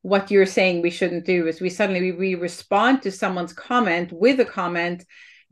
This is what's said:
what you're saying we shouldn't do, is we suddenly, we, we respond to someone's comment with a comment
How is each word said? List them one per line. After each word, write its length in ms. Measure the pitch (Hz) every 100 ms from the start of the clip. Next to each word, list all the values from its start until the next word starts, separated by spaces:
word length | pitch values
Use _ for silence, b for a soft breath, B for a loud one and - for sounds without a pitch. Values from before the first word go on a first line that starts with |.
what 280 | 185 196 196
you're 160 | 202 190
saying 360 | 208 190 175
we 80 | 175
shouldn't 340 | 175 180 170
do, 220 | 170 180 165
is 140 | 160
we 100 | 185
suddenly, 300 | 180 202 185
we, 120 | 185
we 220 | 175 190
respond 680 | 180 175 - - 202 233 269
to 80 | 202
someone's 400 | 190 196 180 175
comment 600 | - - 247 214 175 175
with 260 | 170 220 262
a 40 |
comment 600 | 233 - 175 175 175 175 B B B B B